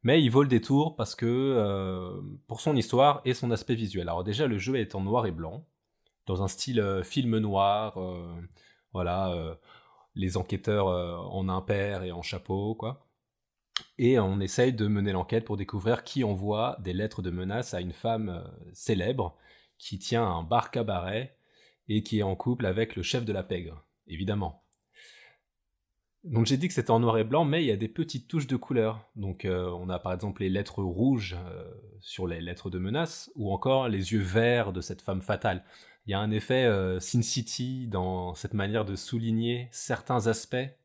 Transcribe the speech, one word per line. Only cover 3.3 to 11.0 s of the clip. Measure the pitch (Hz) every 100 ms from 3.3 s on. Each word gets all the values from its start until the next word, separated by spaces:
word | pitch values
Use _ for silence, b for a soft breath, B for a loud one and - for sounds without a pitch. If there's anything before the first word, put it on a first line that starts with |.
son | 127 120
aspect | 113 -
visuel. | 117 107 95 87
Alors | 85
déjà, | 95 107 143
le | 104
jeu | 98 131
est | 104
en | 98
noir | 95 117 110
et |
blanc, | 82 82 110 - _ _ _ _ _ -
dans | 92
un | 95
style, | - - 120
euh, | 101 98
film | 90 - 123 110
noir, | 107 98 98 104 110 95
euh, | 92 90 85 85 90 b b b b
voilà, | 95 87 90 95
euh, | 87 80 80 b b b b b
les | - 95 92
enquêteurs, | 87 95 - 104 95
euh, | 90